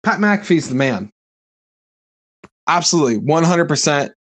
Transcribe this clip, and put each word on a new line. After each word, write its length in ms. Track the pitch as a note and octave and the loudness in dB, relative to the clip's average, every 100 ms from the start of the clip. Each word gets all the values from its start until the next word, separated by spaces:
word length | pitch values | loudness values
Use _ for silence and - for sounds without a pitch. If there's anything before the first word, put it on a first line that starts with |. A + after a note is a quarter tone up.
Pat 160 | - F#3 | -2 0
McAfee's 480 | G#3 G3+ - E3 C3 | 0 0 0 -2 0
the 60 | |
man. 360 | B2+ C3+ G#2 G2+ _ _ _ _ _ _ _ _ _ _ _ _ _ - _ - | -2 -2 -2 -8 _ _ _ _ _ _ _ _ _ _ _ _ _ -20 _ -2
Absolutely. 520 | E3+ D#3+ E3+ C3+ G#2+ | -2 0 0 0 0
One 260 | A#2+ D#3+ | 0 2
hundred 220 | E3 F3 E3 | 2 2 0
percent. 440 | D3 D#3+ C#3+ C#3 _ | 0 0 0 -4 _